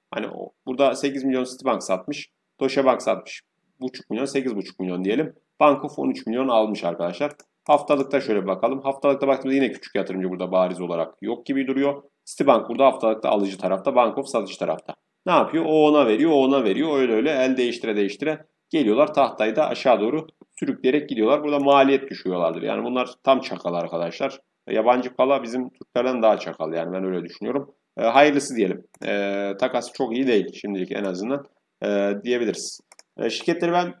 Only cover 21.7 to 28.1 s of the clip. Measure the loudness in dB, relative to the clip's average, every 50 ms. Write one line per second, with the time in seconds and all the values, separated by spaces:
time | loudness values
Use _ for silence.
21.7 | 6 8 8 6 4 2 0 -4 -12 -8 -6 -4 -2 0 0 0 0 -2 -4 -4
22.7 | -4 -4 -4 -4 -2 -4 -4 -4 -8 _ 2 2 2 2 0 -6 -10 -8 -6 -4
23.7 | -4 -4 -4 -4 -4 -4 -4 -6 -6 -6 -6 -6 -6 -10 _ _ _ _ -8 -4
24.7 | -2 2 4 4 4 2 2 -2 0 0 2 2 2 0 0 -4 -6 -6 -6 -8
25.7 | -10 -18 -12 _ -4 -2 0 0 0 2 4 4 4 2 0 -8 -8 -6 -6 -4
26.7 | -4 -4 -6 -4 -6 -4 -4 -4 -4 -4 -6 -8 -10 -10 -6 -4 -4 -4 -6 -8
27.7 | -18 _ _ _ -6 -2 0 2